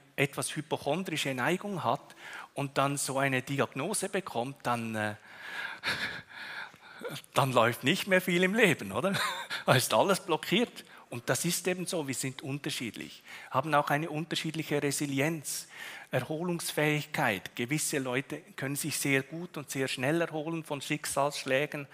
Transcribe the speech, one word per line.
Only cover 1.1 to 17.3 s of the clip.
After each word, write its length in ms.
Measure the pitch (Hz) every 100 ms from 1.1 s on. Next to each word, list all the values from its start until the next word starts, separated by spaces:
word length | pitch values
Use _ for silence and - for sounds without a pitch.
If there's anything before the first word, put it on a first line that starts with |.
| 147 139
Neigung 500 | 131 127 185 208 175
hat 320 | 120 135 - - - - -
und 240 | - 139 143
dann 220 | 139 143
so 180 | - 135
eine 240 | 139 131
Diagnose 720 | - 139 113 135 165 202 185
bekommt, 480 | 196 185 120 127 139
dann, 300 | - 120 113
äh, 200 | 110 107 104 - - - - - - - - - -
<laughs> 1120 | - - - - - - - - 453 139 -
dann 220 | - 135
läuft 280 | 123 113 117
nicht 260 | 131 190 -
mehr 120 | 185
viel 220 | 185 175
im 120 | 185
Leben, 380 | 220 202 135 98
oder? 260 | 101 185 190
<laughs> 460 | - - - -
Da 100 | -
ist 200 | 131 -
alles 260 | 110 170 185
blockiert. 640 | - 156 - 196 240 - - - -
Und 200 | 123 -
das 140 | 127
ist 240 | 170 - 180
eben 180 | 180 170
so, 220 | 175 135
wir 60 |
sind 280 | 123 135 -
unterschiedlich, 800 | 139 143 - - 117 78 71 - - - -
haben 220 | 127 156
auch 140 | 147 147
eine 200 | 147 165
unterschiedliche 720 | 151 165 160 160 156 - 147
Resilienz, 840 | 143 135 147 135 147 165 - - - - - - -
Erholungsfähigkeit. 1400 | 131 120 156 180 170 - - 151 151 - - 131